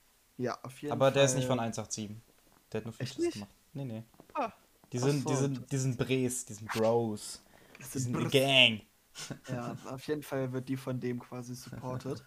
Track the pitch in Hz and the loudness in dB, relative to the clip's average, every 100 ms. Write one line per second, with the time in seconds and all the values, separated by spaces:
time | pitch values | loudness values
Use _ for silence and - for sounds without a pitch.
0 | _ _ _ - 120 - 131 - 147 120 | _ _ _ -6 -4 -4 -10 -10 -6 4
1 | 135 131 139 135 127 127 113 110 104 - | 4 6 4 4 0 0 -2 -4 -8 -8
2 | 104 110 - _ _ _ _ 110 110 - | -8 -10 -18 _ _ _ _ -8 -6 -8
3 | 127 - 339 107 202 _ _ 139 135 110 | -8 -2 -4 -4 -12 _ _ -10 -8 -10
4 | 117 _ - 311 226 - _ _ _ 123 | -12 _ -10 -6 -6 -8 _ _ _ 0
5 | 131 147 120 131 139 131 - 135 131 120 | 2 2 2 2 2 -2 -2 -2 0 0
6 | 123 131 127 123 - 104 107 113 110 117 | 2 2 2 -2 -8 -12 -4 2 4 4
7 | 113 104 - - - - - - 135 135 | 2 -4 -8 -14 -18 -20 -20 -18 -8 -4
8 | 123 156 160 135 139 131 120 107 - _ | -2 0 4 4 8 8 8 6 -8 _
9 | _ - - - - 123 117 123 - 131 | _ -14 -12 -12 -6 -6 -4 -8 -10 -8
10 | - 151 143 139 131 131 131 131 135 127 | -2 -4 -2 -2 -2 -4 -4 -4 -2 -2
11 | 123 123 - 123 123 123 - 120 127 127 | -2 -4 -6 -12 -10 -12 -10 -10 -8 -6
12 | 131 135 | -6 -8